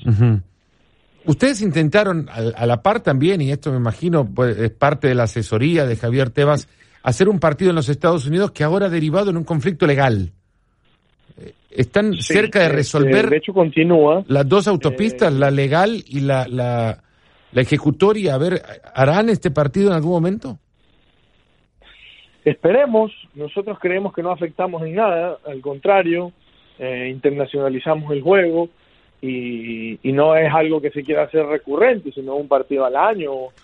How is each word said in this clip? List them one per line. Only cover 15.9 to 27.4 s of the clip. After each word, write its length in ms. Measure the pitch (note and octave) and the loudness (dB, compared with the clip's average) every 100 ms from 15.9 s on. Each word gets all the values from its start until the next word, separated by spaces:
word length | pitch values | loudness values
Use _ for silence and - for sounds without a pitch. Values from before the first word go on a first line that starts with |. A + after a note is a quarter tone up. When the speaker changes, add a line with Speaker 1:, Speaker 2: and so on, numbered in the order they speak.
| A3+ - | -2 -6
Speaker 1:
y 140 | C#3 | -4
la, 260 | C#3 C3+ B2 | -2 -2 -2
la, 560 | B2 A#2+ A#2+ A2+ G#2+ _ _ _ _ _ | -4 -2 -2 -2 -6 _ _ _ _ _
la 100 | B2+ | -2
ejecutoria? 720 | B2+ D3 D3+ C#3 G3 G#3+ F#3 | 0 0 0 2 2 2 0
A 40 | C3 | -2
ver, 240 | E3 F3 - G#2 - - | -2 -4 -8 -18 -12 0
¿harán 320 | C3+ F3 A3+ | 2 4 2
este 240 | G3 F3 | 0 0
partido 380 | C#3 C#3+ F#3+ G3+ | 0 0 2 2
en 60 | E3+ | 2
algún 160 | D#3 | 0
momento? 440 | F3 E3+ G#3 C4+ G3+ _ _ _ _ _ _ _ _ _ _ _ _ - - - - _ _ D3+ | 0 0 -4 -8 -14 _ _ _ _ _ _ _ _ _ _ _ _ -20 -20 -20 -20 _ _ -4
Speaker 2:
Esperemos. 680 | - D#3+ A3+ C#4+ A3 A3 - - C#3+ | 0 2 2 2 2 0 -4 -20 -14
Nosotros 420 | D3 G3+ G3+ G3+ | -10 -8 -8 -6
creemos 340 | F3+ F#3 G3 | -4 -4 -4
que 100 | F#3 | -6
no 80 | F3 | -6
afectamos 500 | F3+ E3+ D#3 F#3 E3+ | -6 -6 -6 -6 -6
en 120 | D#3+ F3 | -6 -2
nada, 420 | A3 E3+ F3 D#3 D3+ | 0 0 -4 -8 -12
al 140 | C3+ | -12
contrario, 680 | C#3 C#3 F#3+ G3 E3+ E3+ F3 - _ _ _ - | -10 -4 2 2 2 -2 -4 -12 _ _ _ -12
eh, 300 | B2+ B2 B2+ | -8 -6 -8
internacionalizamos 1000 | C3 C#3+ C#3 | -4 -2 -2